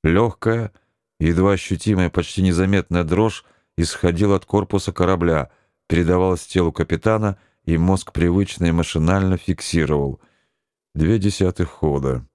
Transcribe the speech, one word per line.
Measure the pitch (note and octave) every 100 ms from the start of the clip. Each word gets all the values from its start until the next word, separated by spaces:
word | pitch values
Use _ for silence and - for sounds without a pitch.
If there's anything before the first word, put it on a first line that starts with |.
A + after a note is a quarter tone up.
Легкая, | D#2+ F2+ A2+ - A2 A2+ G#2+ _ _ _ _ _
едва | D#2+ E2+ F#2+
ощутимая, | F#2+ - F2 A2 F#2+ F2
почти | - E2+ -
незаметная | F#2+ E2+ F#2+ G2 - E2+
дрожь | D#2+ F2+ A2 - _ _ _ -
исходила | E2+ - F2 E2+ G2+ F#2+
от |
корпуса | - G2+ F#2+ G2 -
корабля, | - F2+ F#2 E2+ D#2 C#2 _ _ _ _
передавалась | E2+ E2+ F2+ F#2 F2 -
телу | F#2 E2+
капитана, | - E2 - A2 A2 G#2+ G2 _ _
и | - D#2+
мозг | F2 F#2+ -
привычно | - F2 F2+ G2 - E2+
и |
машинально | E2+ E2 E2 D#2+ G2 F#2+ F2+
фиксировал. | - - - F#2+ D2 D2+ C#2 C2 _ _ _ _ _ _ _
Две | - D#2 A2
десятых | G2 - F#2 - E2+
хода. | - D#2 C#2+ C2+ B1+ A#1